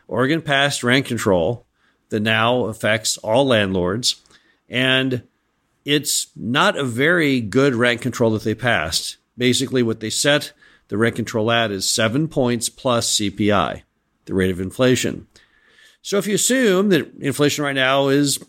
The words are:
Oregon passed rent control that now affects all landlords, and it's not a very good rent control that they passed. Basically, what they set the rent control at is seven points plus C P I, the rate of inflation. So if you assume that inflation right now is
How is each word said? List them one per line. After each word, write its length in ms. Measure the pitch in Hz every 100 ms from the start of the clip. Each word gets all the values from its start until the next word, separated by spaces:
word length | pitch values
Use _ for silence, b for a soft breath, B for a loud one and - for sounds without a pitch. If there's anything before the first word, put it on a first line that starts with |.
| b
Oregon 320 | 104 131 165
passed 420 | 151 139 143 -
rent 220 | 120 131
control 640 | 135 117 107 92 85 117 _ _ _ _ -
that 120 | 110
now 460 | 110 110 113 123 104
affects 520 | 107 110 110 110 -
all 280 | - 117 139
landlords, 720 | 110 101 95 90 110 123 - b b b b -
and 580 | 120 131 131 131 123 - _ _ _ _ _
it's 440 | 143 147 - - -
not 440 | - 104 139 190 185
a 60 |
very 580 | 135 113 147 175 151 131
good 320 | 107 113 139
rent 260 | 117 123 120
control 300 | 127 - 113
that 120 | 110
they 120 | 110
passed. 640 | 107 123 104 78 - - - _ -
Basically, 460 | 123 123 131 127
what 180 | 117 110
they 80 | 110
set 440 | - 147 147 - _ b b -
the 80 | 101
rent 180 | 113
control 360 | 117 107 113 110
at 200 | 117 113
is 160 | 98 -
seven 400 | - 110 127 156
points 440 | 151 123 120 -
plus 360 | - 131 117 -
C 220 | - 101
P 240 | - 104
I, 300 | 101 67 - _ _ _ _
the 80 | -
rate 180 | 95 95
of 120 | 90
inflation. 640 | 95 - 127 127 85 - - b b b b b b b
So 160 | - 196
if 100 | 190
you 100 | 190
assume 520 | - 262 233 185 202
that 240 | 165 - -
inflation 440 | 139 127 147 147
right 100 | 143
now 340 | 135 131 139 139
is 300 | 139 143 131